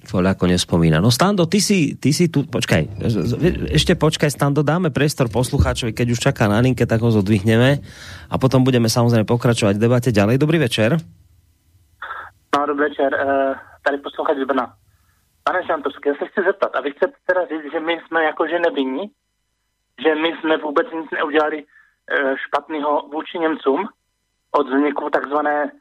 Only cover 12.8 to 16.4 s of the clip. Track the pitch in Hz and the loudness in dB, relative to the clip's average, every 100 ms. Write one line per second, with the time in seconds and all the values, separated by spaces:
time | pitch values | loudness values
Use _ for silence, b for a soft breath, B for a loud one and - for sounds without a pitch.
12.8 | 147 147 139 139 139 139 135 135 B - | -2 0 -2 0 0 0 0 -4 B -6
13.8 | 143 139 - - 143 139 131 131 120 - | -4 -4 -6 -4 -2 0 -2 -2 -4 -10
14.8 | _ _ _ _ _ _ 143 180 - 160 | _ _ _ _ _ _ -4 -2 -2 -4
15.8 | 139 - 143 143 175 214 | -4 -4 -4 -4 -4 -2